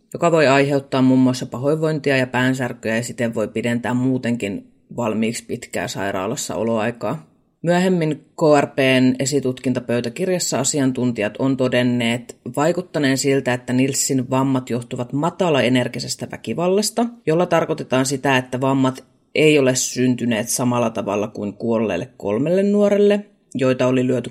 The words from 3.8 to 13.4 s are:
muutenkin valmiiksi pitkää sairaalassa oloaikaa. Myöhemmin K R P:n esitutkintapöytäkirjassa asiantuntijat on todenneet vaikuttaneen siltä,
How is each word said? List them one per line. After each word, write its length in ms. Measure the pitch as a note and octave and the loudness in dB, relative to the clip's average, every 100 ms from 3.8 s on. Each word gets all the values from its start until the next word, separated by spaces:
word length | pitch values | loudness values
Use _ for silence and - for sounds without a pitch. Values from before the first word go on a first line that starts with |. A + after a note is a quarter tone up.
| G#2+ | -2
muutenkin 800 | B2 B2+ B2+ A#2 A#2 G2+ F#2 - _ - - | -2 0 0 -2 -4 -4 -8 -12 _ -14 -6
valmiiksi 480 | A#2 G#2+ A2+ A2+ | -4 -2 -2 -4
pitkää 440 | - A#2 - G#2 F2 | -8 -10 -8 -6 -6
sairaalassa 640 | - G2 G2 F#2+ C#3 - | -6 -6 -4 -4 -6 -6
oloaikaa. 720 | - A2 A2+ G#2+ A#2 G#2 D#3 - _ _ _ | -4 -2 -2 -2 -4 -6 -8 -12 _ _ _
Myöhemmin 540 | D#3+ F3 F#3 F#3 D#3 D3+ | -2 0 2 0 0 -4
K 440 | - - D#3+ D3 | -8 0 4 4
R 60 | C#3+ | 2
P:n 480 | - C3 C3 C3 B2+ | 2 2 4 4 2
esitutkintapöytäkirjassa 1400 | C3+ C#3+ B2+ B2+ C3+ B2 A#2+ A#2+ A#2+ A#2 F3+ F3+ - B2+ | 0 -2 -2 -4 -4 -4 -2 -2 -4 -4 -2 -2 -2 -2
asiantuntijat 800 | C3 D3+ C3 B2+ B2 A2+ G#2 - | -2 0 0 0 -2 0 -4 -2
on 180 | C3+ C3 | -2 0
todenneet 800 | B2+ B2 B2 A#2+ A#2 B2 - - - C3+ | 0 2 0 0 0 -2 -6 -16 -8 -2
vaikuttaneen 640 | D3+ F3 F3+ D#3+ C#3+ C3 | 0 0 -4 -2 0 2
siltä, 360 | C#3+ C3+ | 2 0